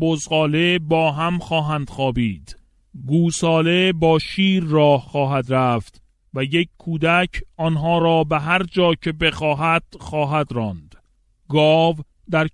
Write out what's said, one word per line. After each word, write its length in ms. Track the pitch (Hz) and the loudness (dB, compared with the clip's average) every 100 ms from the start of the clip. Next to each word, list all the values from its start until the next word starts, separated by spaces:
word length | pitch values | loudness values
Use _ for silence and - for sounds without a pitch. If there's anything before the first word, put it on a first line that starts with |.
بزغاله 800 | 160 156 - 156 156 151 175 180 | -2 -2 -2 0 2 2 2 0
با 340 | 151 160 160 | 0 0 0
هم 260 | 143 165 175 | 0 -4 -4
خواهند 520 | - 165 151 151 139 | -2 -4 -2 -4 -6
خوابید. 680 | - 135 123 117 87 - - _ _ _ 135 131 | -4 -2 0 -2 -4 -12 -20 _ _ _ -16 -2
گوساله 840 | 156 170 160 170 165 160 180 185 | 2 2 0 0 2 2 2 2
با 260 | 175 160 160 | 2 2 2
شیر 460 | - - 190 190 | 0 0 2 2
راه 380 | 165 151 147 143 | 2 4 4 2
خواهد 500 | - 147 135 139 123 | 0 -4 -2 -2 0
رفت 500 | 131 127 117 - - _ _ _ | 0 2 0 -4 -16 _ _ _
و 100 | 135 | -8
یک 240 | 135 165 175 _ | -2 -2 -2 _
کودک 640 | - 160 160 175 180 - - - | -8 -2 0 2 0 -6 -12 -6
آنها 420 | 165 156 160 170 | -2 -2 0 2
را 260 | 165 165 | 2 2
به 140 | 151 156 | 2 -2
هر 240 | 151 180 | 0 -2
جا 320 | 185 185 175 | -2 -2 0
که 180 | 170 170 | 0 -4
بخواهد 720 | 156 160 - 151 143 160 165 - 180 | -2 -2 -2 -2 0 0 0 -2 -16
خواهد 520 | - 156 143 151 143 | -8 -4 -2 -2 -2
راند. 420 | 120 110 87 76 - _ _ _ _ _ | -4 -6 -8 -14 -20 _ _ _ _ _
گاو 480 | 147 151 160 165 156 143 _ - | 2 4 4 2 0 -8 _ -4
در 180 | 160 156 | -2 -2